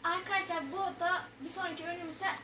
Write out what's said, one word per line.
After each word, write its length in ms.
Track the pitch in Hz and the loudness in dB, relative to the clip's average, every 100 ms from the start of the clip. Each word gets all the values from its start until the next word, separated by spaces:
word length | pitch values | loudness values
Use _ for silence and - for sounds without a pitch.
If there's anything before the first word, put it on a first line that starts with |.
Arkadaşlar 680 | 311 359 370 392 359 339 277 | 2 0 2 2 4 0 0
bu 60 | 359 | 0
da 440 | 381 - 339 - - - | 0 2 4 4 0 -10
bir 100 | 285 | -8
sonraki 340 | - 359 330 | -2 -2 -2
ürünüm 240 | 330 349 330 | -4 -4 -4
ise 180 | 311 381 - | -2 -2 -2